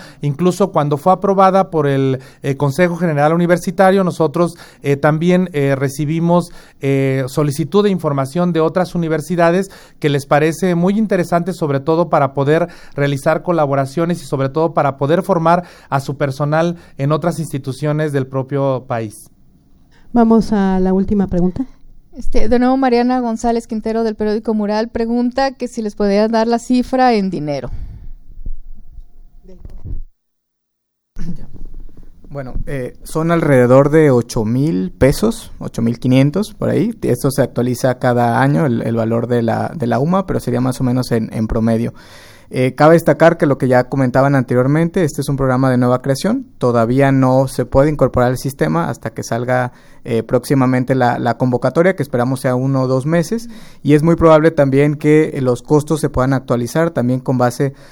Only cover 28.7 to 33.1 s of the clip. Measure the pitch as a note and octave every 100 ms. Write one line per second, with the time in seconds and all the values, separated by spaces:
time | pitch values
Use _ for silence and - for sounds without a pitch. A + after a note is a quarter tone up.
28.7 | - - - - - - - F3+ F#3 -
29.7 | - - - - _ _ _ _ _ _
30.7 | _ _ _ _ - - - - - -
31.7 | - - - - - - C#3+ B2+ - -
32.7 | C#3 B2 - -